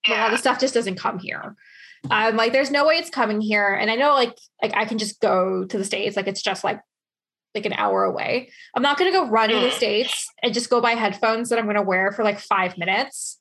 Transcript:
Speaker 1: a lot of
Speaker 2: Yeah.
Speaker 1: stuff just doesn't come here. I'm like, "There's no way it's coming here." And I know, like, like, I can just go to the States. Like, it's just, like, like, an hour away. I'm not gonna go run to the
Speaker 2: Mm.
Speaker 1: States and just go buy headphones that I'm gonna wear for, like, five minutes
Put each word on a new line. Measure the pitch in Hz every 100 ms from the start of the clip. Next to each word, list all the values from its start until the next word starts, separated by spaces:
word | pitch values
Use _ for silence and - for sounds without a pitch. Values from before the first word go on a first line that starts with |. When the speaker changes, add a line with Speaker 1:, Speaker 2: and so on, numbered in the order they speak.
| -
Speaker 1:
a |
lot | 220 220
of |
Speaker 2:
Yeah. | 233
Speaker 1:
stuff | 262 -
just | 262
doesn't | 240 196 185
come | 202 180
here. | 185 - - - _ - - - -
I'm | 208 220 220
like, | 226
"There's | 262 277
no | 285 311
way | 330
it's | 330
coming | 269 220 214
here." | 214 208 202
And | 196 214
I | 226
know, | 285
like, | 277 240 - _ _
like, | 208
I | 202 214
can | 226
just | 208 -
go | 208 185 190 185 190
to | 208
the |
States. | 196 202 202 202
Like, | 196
it's | 196
just, | - 185
like, | - 208 _ _ _ _ _ _ _
like, | 214 208
an |
hour | - 208 190
away. | 190 - - 247 254 - -
I'm | 240
not | 277 285
gonna | 370
go | 370 277
run | 220 220
to | 226
the | 240
Speaker 2:
Mm. |
Speaker 1:
States | - 220 208 262 - - _
and | -
just | 226 240
go | 240
buy | 233
headphones | 233 214 196 220 226 233
that | 233
I'm | 214
gonna | 208
wear | 190 185 190
for, | 208
like, | 214 202
five | - 196 180 180
minutes | 170 196 269 - - -